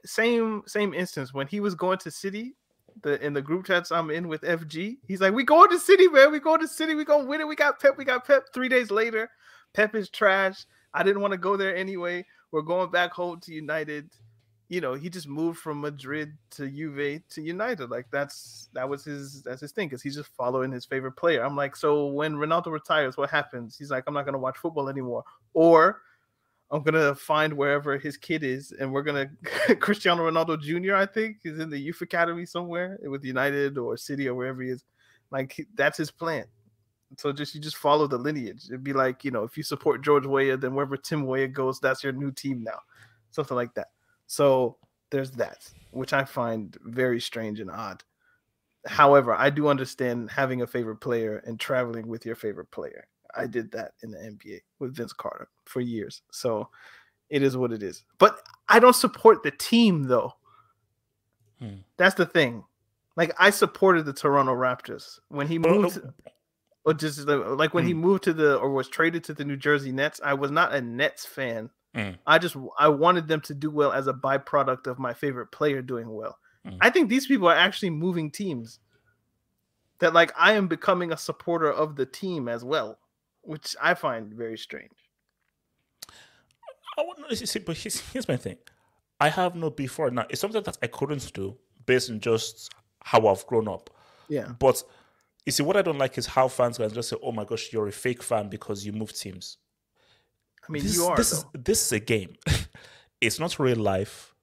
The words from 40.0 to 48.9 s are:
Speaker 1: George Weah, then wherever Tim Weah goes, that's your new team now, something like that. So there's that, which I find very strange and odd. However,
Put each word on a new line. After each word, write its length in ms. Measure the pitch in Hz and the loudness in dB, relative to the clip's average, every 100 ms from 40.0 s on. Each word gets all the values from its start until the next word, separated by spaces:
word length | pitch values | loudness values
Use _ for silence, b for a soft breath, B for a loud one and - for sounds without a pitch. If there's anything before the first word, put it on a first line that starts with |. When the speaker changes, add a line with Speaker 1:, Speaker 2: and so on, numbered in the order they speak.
Speaker 1:
George 240 | 143 143 135 | 4 4 4
Weah, 300 | 139 135 131 | 2 2 2
then 180 | 131 139 | -2 -2
wherever 200 | 139 135 | -4 -6
Tim 320 | - 156 135 | -4 -4 0
Weah 220 | 131 135 | 0 -2
goes, 320 | 135 131 131 | -2 -2 0
that's 240 | 135 131 139 | 0 0 -2
your 80 | |
new 180 | 131 139 | -6 -6
team 320 | 131 139 127 | -6 -6 -6
now, 160 | 113 - - b b b _ | -8 -12 -16 b b b _
something 260 | - 139 123 | -8 -4 -4
like 160 | 120 | -4
that. 140 | - - _ _ _ - | -6 -10 _ _ _ -8
So 500 | - 143 131 123 - _ _ _ | 2 4 6 2 -4 _ _ _
there's 220 | 139 135 | -6 -4
that, 380 | 127 - - - - - | -6 -6 -8 -20 -20 -14
which 220 | 127 127 | -10 -2
I 100 | 139 | 0
find 540 | 131 139 117 113 101 - | 0 -2 -4 -4 -8 -14
very 360 | - 120 127 117 | -8 -2 0 0
strange 400 | - 113 110 107 | -4 -8 -8 -8
and 100 | 98 | -10
odd. 320 | 101 107 95 _ _ _ _ _ _ _ _ | -10 -10 -12 _ _ _ _ _ _ _ _
However, 460 | - | -2